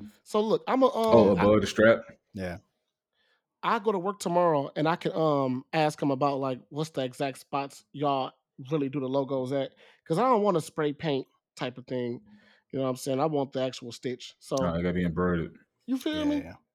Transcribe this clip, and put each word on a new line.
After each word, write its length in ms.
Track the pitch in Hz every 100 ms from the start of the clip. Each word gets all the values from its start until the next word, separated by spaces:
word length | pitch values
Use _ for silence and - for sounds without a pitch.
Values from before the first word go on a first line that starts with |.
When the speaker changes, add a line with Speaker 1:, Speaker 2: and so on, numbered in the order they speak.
| 107 -
Speaker 1:
So 180 | - 214
look, 220 | 220 165 -
I'm 140 | 254
a, 60 | 262
Speaker 2:
Oh, 440 | 226 226 226 -
Speaker 1:
um, 40 | 92
I 60 |
Speaker 2:
above 180 | 101 107
the 60 | 98
strap? 320 | - 110 113 - - _
Speaker 3:
Yeah. 240 | 98 90 87 - _ _ _ _ _ _ _ _ _
Speaker 1:
I 160 | 180 226
go 120 | 208
to 80 | 196
work 200 | 190 202
tomorrow, 520 | - 170 175 147 139 -
and 120 | 156
I 80 | 175
can, 160 | 156
um, 520 | - 160 143 135 127 -
ask 280 | 160 151 -
'em 100 | 147
about, 280 | 131 143 139
like, 200 | 135 127 -
what's 220 | 143 156
the 120 | -
exact 360 | 131 123 139 131
spots 460 | - 143 139 - _
y'all 380 | 139 147 135 127 - _ - 131
really 180 | 156 139
do 100 | 143
the 80 | 131
logos 420 | 139 131 135 127
at, 220 | 139 131 - - _ -
'cause 100 | 165
I 60 |
don't 200 | 254 226
want 140 | 208 170
a 40 |
spray 320 | - - 151
paint 340 | 143 165 135 - _ _ -
type 220 | 131 127
of 80 | 127
thing. 340 | 127 120 123 - - _ _ _
You 80 | 139
know 40 | 131
what 40 |
I'm 40 | 127
saying? 220 | 143 131
I 60 | 156
want 280 | 147 135
the 80 | 135
actual 300 | 131 - 123
stitch. 440 | - 131 123 - -
So 180 | - 139
Speaker 2:
Oh, 140 | 87
it 80 | 85
gotta 120 | 87
be 100 | 87 87
embroidered. 520 | 82 90 85 80 - _ _ -
Speaker 1:
you 100 | 262
feel 160 | 320 311
Speaker 3:
Yeah, 100 | 294
Speaker 1:
me? 120 | 294
Speaker 3:
yeah. 120 | 165 - _